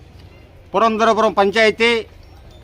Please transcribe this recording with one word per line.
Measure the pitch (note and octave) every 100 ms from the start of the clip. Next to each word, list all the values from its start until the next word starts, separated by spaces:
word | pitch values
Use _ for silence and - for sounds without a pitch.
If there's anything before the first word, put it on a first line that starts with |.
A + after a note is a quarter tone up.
| - - - - - - - F#3
పురంధరపురం | A3+ G#3+ A3 G#3+ A3
పంచాయతీ | G3 G3+ G3+ A3 G#3 A#3 A3+ G#3 - - - - -